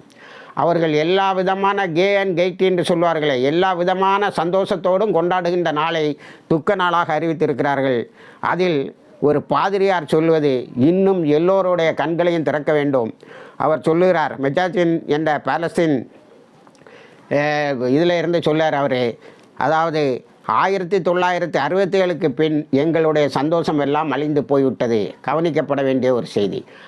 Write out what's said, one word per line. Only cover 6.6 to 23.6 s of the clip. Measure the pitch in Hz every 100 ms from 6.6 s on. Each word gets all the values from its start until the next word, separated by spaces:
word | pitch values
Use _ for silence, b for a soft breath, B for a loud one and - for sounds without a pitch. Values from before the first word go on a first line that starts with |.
| -
நாளாக | 196 180 170 170 156
அறிவித்திருக்கிறார்கள். | 165 160 156 135 143 139 135 120 107 B B B
அதில் | - 170 185 147 135 - - -
ஒரு | 147 147
பாதிரியார் | 135 143 180 196 196 180 147
சொல்வது | 160 165 160 147 127 - -
இன்னும் | 139 185 190 185
எல்லோருடைய | 151 147 175 196 185 175 165
கண்களையும் | 143 143 165 175 170
திறக்க | 143 147 143
வேண்டும். | 151 143 135 110 - B B B B
அவர் | 139 156
சொல்லுகிறார், | - 165 185 170 143 120
மெஜாஜின் | 139 151 180 180 170 165 -
என்ற | 147 156 143
பாலஸ்தீன், | - 151 165 175 165 135 - - - - - - - _ B B B B -
அஹ், | 139 147 147 147
இதுல | 135 123 139 175 175
இருந்து | 160 170
சொல்லார் | 160 156 156
அவரு. | 147 143 127 120 - B B B -
அதாவது, | 131 160 165 156 143 120 - - -
"ஆயிரத்தி | 113 175 196 175 196
தொள்ளாயிரத்தி | 175 175 180 175 175 147 139
அறுபத்தேழுக்கு | 185 190 190 180 165 156
பின் | 131 156 156 147
எங்களுடைய | 131 160 160 160 151 143
சந்தோஷம் | 143 147 170